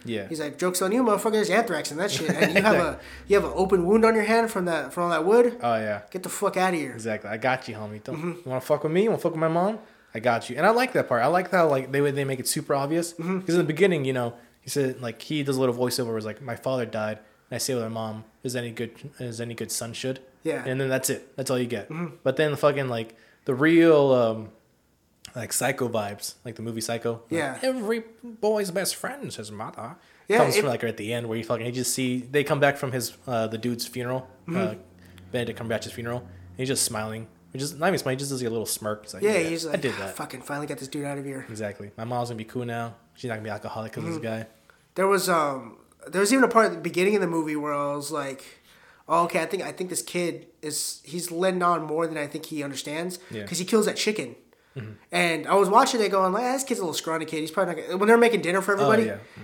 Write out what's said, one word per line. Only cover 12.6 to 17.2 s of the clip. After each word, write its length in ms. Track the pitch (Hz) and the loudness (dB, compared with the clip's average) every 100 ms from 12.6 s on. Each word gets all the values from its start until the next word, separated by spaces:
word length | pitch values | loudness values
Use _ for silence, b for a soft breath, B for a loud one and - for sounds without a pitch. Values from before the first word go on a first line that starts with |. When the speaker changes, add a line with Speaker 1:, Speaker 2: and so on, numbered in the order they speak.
| 143 | 0
Speaker 1:
obvious. 380 | 139 143 165 170 | 0 0 0 -2
Speaker 2:
Mm-hmm. 280 | - 165 185 | -6 -4 -2
Speaker 1:
'Cause 100 | 185 | 2
in 80 | 170 | 2
the 60 | |
beginning, 420 | 156 156 196 165 131 | 2 4 4 4 0
you 80 | |
know, 180 | 131 117 - B B | 0 -2 -6 B B
he 80 | 120 | -4
said, 300 | 143 135 123 | 0 0 -2
like, 180 | 123 110 | -8 -8
he 200 | - 156 | -4 -2
does 140 | 139 131 | 0 2
a 20 | |
little 140 | 131 | 2
voiceover 320 | 120 123 120 117 | 2 0 0 -2
where 100 | 113 | -4
he's 80 | 107 | -6
like, 140 | 104 | -8
"My 160 | 131 117 | -10 -6
father 300 | 135 131 113 | -2 -2 -2
died, 320 | 110 107 107 | -4 -4 -6